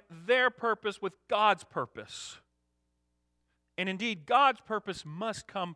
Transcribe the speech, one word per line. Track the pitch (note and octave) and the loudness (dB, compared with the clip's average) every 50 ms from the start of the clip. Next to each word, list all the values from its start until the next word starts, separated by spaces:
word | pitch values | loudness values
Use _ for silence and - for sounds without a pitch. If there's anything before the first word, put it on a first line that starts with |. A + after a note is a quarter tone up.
| - - | -12 -16
their | E3+ E3 E3+ G3 B3 B3+ B3+ B3+ | -20 -6 0 2 4 4 4 2
purpose | - - A#3 A#3 G#3+ - - G#3+ F#3+ - G3 | 2 0 -2 -2 -2 -2 -2 -6 -4 -4 -6
with | F#3 - _ _ - | -6 -6 _ _ -2
God's | A#3 G#3 G#3+ G#3+ G3 E3 - | 2 4 4 4 4 2 -2
purpose. | - - D#3 B2+ - - A2+ G2+ - - - - - - - _ _ _ _ _ _ _ _ _ _ _ _ _ _ _ _ _ _ _ _ _ _ _ _ _ _ _ | -8 -6 -6 -6 -6 -8 -14 -16 -14 -14 -14 -14 -16 -16 -20 _ _ _ _ _ _ _ _ _ _ _ _ _ _ _ _ _ _ _ _ _ _ _ _ _ _ _
And | - F#3 F#3+ | -6 -4 -4
indeed, | F#3+ F#3 A3 A#3+ G#3+ E3 D3 | -4 -4 -4 -4 -6 -6 -2
God's | - A#3+ B3+ C#4 C4+ B3 - | 2 4 4 6 4 2 0
purpose | - - A3 G#3 - G3+ F3+ - - | -4 -6 -6 -4 -4 -6 -10 -10 -10
must | D3+ D3+ F3 G#3+ A3+ G3+ - - - | -12 -10 -8 -6 -6 -6 -8 -10 -10
come | - G3 F3+ F3 E3 | -8 -6 -6 -6 -8